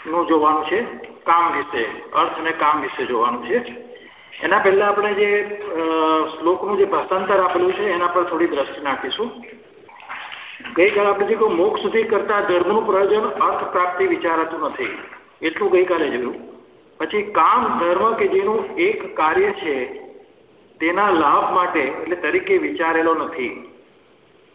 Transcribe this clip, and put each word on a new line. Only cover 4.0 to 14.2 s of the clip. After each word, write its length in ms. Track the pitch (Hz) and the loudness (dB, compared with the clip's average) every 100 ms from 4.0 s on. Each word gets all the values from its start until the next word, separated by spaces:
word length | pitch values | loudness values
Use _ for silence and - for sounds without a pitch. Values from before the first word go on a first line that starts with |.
| - - - - | -20 -20 -20 -6
એના 160 | 160 202 | 0 2
પહેલા 300 | 196 196 208 | 4 4 4
આપણે 260 | 202 208 | 2 0
જે, 280 | 202 208 208 208 208 | 2 2 2 -2 -6
અ, 220 | - 165 165 160 160 156 156 - | -6 -4 0 2 2 2 0 -2
શ્લોકનું 400 | 165 185 202 196 | 0 0 0 2
જે 60 | |
ભાષાંતર 560 | 202 - - 185 190 196 | 2 0 -2 -2 2 2
આપેલું 320 | 180 175 180 | 4 2 2
છે, 100 | 190 | 0
એના 240 | 208 175 175 | -2 0 0
પર 180 | 180 | 0
થોડી 220 | 175 160 165 | 0 0 0
દ્રષ્ટિ 340 | 143 135 - | 0 -4 -4
નાખીશું. 640 | 143 127 131 - 233 - - - - - - - - - - - - - - - | -4 -4 -4 -6 -6 -8 -18 -20 -20 -20 -20 -20 -16 -14 -14 -16 -16 -16 -4 2
ગઈકાલે 320 | 196 202 202 | 2 4 2
આપણે 180 | 196 202 | 2 0
જે 80 | |
કહ્યું, 220 | 226 220 170 | 2 2 2
મોક્ષ 260 | 202 - | 2 0
સુધી 200 | 208 220 | -2 0
કરતા 380 | 220 202 185 208 | 0 0 0 0
ધર્મનું 460 | - 180 175 214 220 | 2 2 2 0 2
પ્રયોજન 340 | 190 202 214 | 2 4 2
અર્થ 440 | 233 - 165 196 | 0 0 0 0
પ્રાપ્તિ 420 | - 190 180 190 190 | -2 0 0 0 0
વિચારાતું 540 | 165 | 0